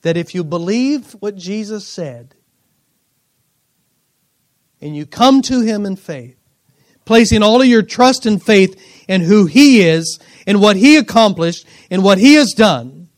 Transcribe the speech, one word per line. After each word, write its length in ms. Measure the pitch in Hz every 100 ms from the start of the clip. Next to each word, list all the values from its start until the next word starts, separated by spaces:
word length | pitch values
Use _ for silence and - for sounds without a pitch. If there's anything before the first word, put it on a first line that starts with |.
That 140 | 165 165
if 160 | 165
you 100 | 180
believe 720 | 160 170 170 220 262 294 226 208
what 160 | 202
Jesus 520 | 202 175 208 208 214 196
said, 500 | - 160 120 123 _ _ _ _ _ _ _ _ _ _ _ _ _ _ _ _ _ _ _ _ _ _ _ _ _
and 160 | 147 147
you 100 | 151
come 360 | - 247 269
to 180 | 262 254
him 240 | 220 214
in 120 | 208 190
faith, 400 | - 147 120 _ _ _ _ _ _ _
placing 380 | - 226 226 220
all 180 | 214 233
of 60 | 262
your 160 | 233
trust 420 | 190 - 254 254 226
and 140 | 208
faith 400 | - 208 190 - _ _ _
in 140 | 190
who 240 | 165 208 185
he 360 | 151 285 247
is 380 | 175 165 165 - _ _ -
and 140 | 208
what 160 | 208 196
he 200 | 240 302
accomplished 680 | 254 220 220 165 170 170 _ _ _
and 140 | 185
what 140 | 190 196
he 160 | 240
has 180 | 302 262
done 560 | - 214 139 120 143 175